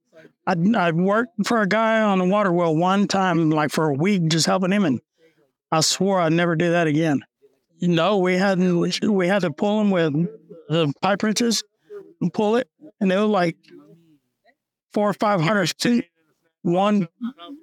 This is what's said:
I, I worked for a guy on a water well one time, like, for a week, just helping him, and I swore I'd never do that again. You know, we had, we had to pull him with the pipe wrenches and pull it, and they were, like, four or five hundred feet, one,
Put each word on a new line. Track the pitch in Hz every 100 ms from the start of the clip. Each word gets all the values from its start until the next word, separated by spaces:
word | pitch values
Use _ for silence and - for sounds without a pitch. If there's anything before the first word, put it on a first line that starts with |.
| _ 165 - _ -
I, | 180 190 226
I | 170
worked | 165 185 214 247 - 190
for | 233
a | 190
guy | 214 220 220
on | 208 190
a | 180
water | 208 196
well | 175 170
one | 156 180 196 202
time, | 196 185 165 156
like, | 156 151
for | - 156
a |
week, | 139 190 196 160
just | 165 170
helping | 190 185
him, | 208
and | 170 113 - _ _ _ _ _ -
I | 160
swore | - - 190 190
I'd | 160
never | 165 175 160
do | 170
that | 170 160
again. | 147 160 139 - _ _ _ _ -
You | 175
know, | 165 180 208
we | 180
had, | 185 196 185
we | 185 170 175 - 214 190 175
had | 202
to | 185
pull | - 208 214
him | 208
with | 185 160 143 175 - - - -
the | 165 151 -
pipe | 185 196
wrenches | 220 202 233 202 - _ - - - -
and | -
pull | - 208 233
it, | - _ 302 -
and | 190
they | 190
were, |
like, | 214 202 175 - _ - - - 160 147 _ _ _ _ _ _ _
four | 214 208
or |
five | - 214 196
hundred | 156 208 160 -
feet, | - 240 - _ _ _ _ _
one, | 170 180 208 208 170 - 240 165 175 294